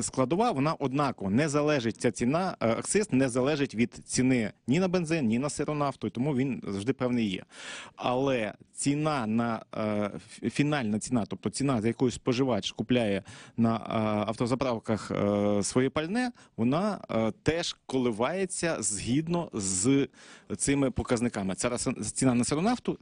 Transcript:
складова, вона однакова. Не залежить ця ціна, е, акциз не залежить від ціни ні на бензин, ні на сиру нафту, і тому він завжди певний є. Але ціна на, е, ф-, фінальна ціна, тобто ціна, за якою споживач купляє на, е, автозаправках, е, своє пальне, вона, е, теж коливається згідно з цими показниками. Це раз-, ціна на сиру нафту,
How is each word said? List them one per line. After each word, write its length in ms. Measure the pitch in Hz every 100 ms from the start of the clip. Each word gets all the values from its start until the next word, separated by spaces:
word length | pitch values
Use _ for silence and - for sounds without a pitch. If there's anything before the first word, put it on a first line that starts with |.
складова, 500 | - - 127 170 240
вона 220 | 147 147
однакова. 580 | 160 135 135 143 - 95
Не 180 | 107 156
залежить 520 | 147 147 147 113 -
ця 100 | 123
ціна, 460 | - 123 160 185 -
е, 100 | 113
акциз 420 | 113 - 196 214
не 180 | 131 135
залежить 460 | 123 131 151 139 104
від 180 | 120
ціни 580 | - - - 127 127 104 - -
ні 120 | 156
на 80 | 190
бензин, 400 | 180 156 165 117
ні 120 | 117
на 100 | 143
сиру 240 | - 147
нафту, 340 | 151 139 - 110
і 20 |
тому 260 | 120 139 127
він 280 | 135 117 -
завжди 260 | 98 110
певний 360 | 120 127 123 107
є. 140 | 92 - - - - - -
Але 580 | 120 127 139 127 107 - -
ціна 540 | - 139 143 156 147 110
на, 380 | 113 117 110 - 113
е, 340 | 107 104 104 -
ф-, 340 | - - 120
фінальна 500 | - 147 151 110 107
ціна, 260 | - 123 98
тобто 240 | 92 107
ціна, 320 | - 135 123
за 60 | 113
якою 240 | 113 127
споживач 600 | - - 120 135 107 -
купляє 520 | - 110 123 110 98 - - - -
на, 180 | 113 113
е, 40 | - 110 107 107 104
автозаправках, 800 | 110 117 123 127 113 - 107 -
е, 520 | 98 104 104 104 104
своє 260 | 95 127 131
пальне, 420 | 151 160 233 247 - - -
вона, 420 | 120 151 208 190 -
е, 200 | 110 110 -
теж 320 | - 165 170 - -
коливається 920 | 131 123 104 127 185 190 - 170 151
згідно 680 | 110 101 107 135 160 175 156
з 540 | 113 95 92 113 139 135 - - - - 104
цими 340 | - 143 135
показниками. 640 | - 117 117 120 113 98 90
Це 140 | 123
раз-, 420 | 120 131 120 107
ціна 220 | - 131
на 100 | 120
сиру 180 | 120 147
нафту, 360 | 202 247 - 151